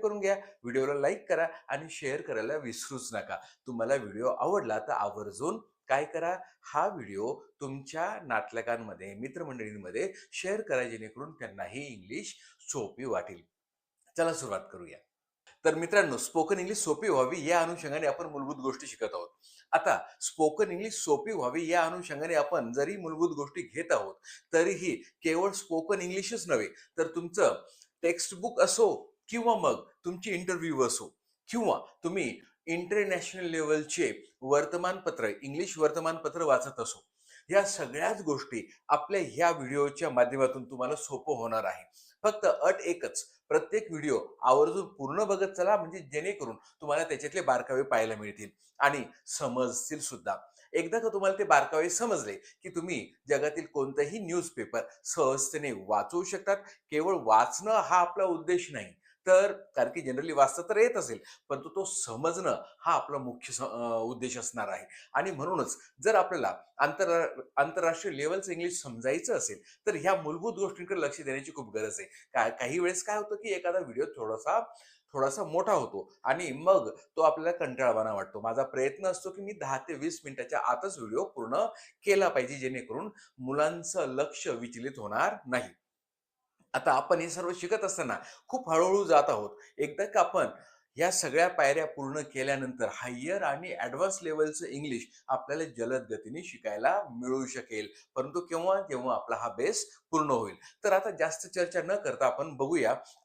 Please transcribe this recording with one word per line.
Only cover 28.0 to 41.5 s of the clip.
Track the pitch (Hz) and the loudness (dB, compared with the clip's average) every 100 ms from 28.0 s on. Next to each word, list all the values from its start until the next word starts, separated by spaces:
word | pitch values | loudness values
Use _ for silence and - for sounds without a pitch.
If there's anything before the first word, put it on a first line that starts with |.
टेक्स्टबुक | 170 170 - 185 226 - | 0 0 -4 -6 -2 2
असो | 185 - 208 139 - _ - | 4 6 4 4 -8 _ -8
किंवा | 233 233 202 | -2 2 4
मग | 147 117 - _ | 2 0 -4 _
तुमची | 175 180 208 | -10 -8 -6
इंटरव्ह्यू | 175 180 175 165 135 120 | -4 -2 -2 0 2 2
असो | - 98 _ _ _ - | 2 -6 _ _ _ -6
किंवा | 240 202 98 - _ | 0 2 2 -2 _
तुम्ही | 170 190 131 92 - _ 160 | -4 -2 -2 -6 -14 _ -6
इंटरनॅशनल | 170 180 208 196 175 - 185 175 | -4 0 0 2 0 -4 -6 -4
लेव्हलचे | 160 151 156 151 170 127 101 - - | 0 2 2 0 0 0 -2 -14 -6
वर्तमानपत्र, | 131 147 - 175 180 190 165 - 107 101 | 2 4 4 -2 -2 -2 -4 -2 -4 -4
इंग्लिश | 139 151 190 156 | -8 -6 -4 2
वर्तमानपत्र | 151 165 160 165 156 170 | 2 2 -2 -2 -4 0
वाचत | 156 - 139 - | 4 4 2 -6
असो, | 110 - _ _ _ - - | -6 -8 _ _ _ -16 2
ह्या | 190 | 4
सगळ्याच | - - 131 143 175 202 | 4 0 -4 -2 -2 0
गोष्टी | 156 135 - 113 90 _ - | -2 -2 -2 -8 -10 _ 0
आपल्या | 190 185 196 139 | 0 2 -2 -2
ह्या | 131 170 | 2 2
व्हिडिओच्या | 160 127 143 143 143 160 | 2 -2 0 0 0 0
माध्यमातून | 123 123 135 131 131 123 | 4 4 4 2 2 -8
तुम्हाला | 127 127 151 | -4 -4 -4
सोपं | - 135 - 117 | -6 -8 -4 -2
होणार | 117 | 0